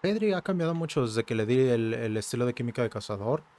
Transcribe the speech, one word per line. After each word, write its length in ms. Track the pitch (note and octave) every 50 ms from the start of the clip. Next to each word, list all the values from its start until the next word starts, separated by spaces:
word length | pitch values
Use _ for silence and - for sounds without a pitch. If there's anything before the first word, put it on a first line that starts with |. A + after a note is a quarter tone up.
Pedri 300 | - F#3+ G#3 A3 A3 G#3+
ha 100 | F#3+ F3+
cambiado 320 | - - F#3+ F3 E3 E3 E3+
mucho 320 | E3 E3 D#3 - D3 B2+
desde 160 | A2+ G#2+ A2+
que 140 | A2+ - A#2+
le 100 | A2+ G#2+
di 140 | G#2+ B2 C3
el, 340 | C3 C3 B2 A#2 A2+ A2+ A2+
el 220 | A#2+ A#2 A2 G#2+
estilo 280 | A2 - - - A#2+ B2
de 100 | B2 A#2+
química 280 | - B2 A#2+ A2 -
de 80 | A#2+ A2
cazador. 540 | - A2 - - G#2+ G2 G2+ A2+ C#3 D3+ - _ _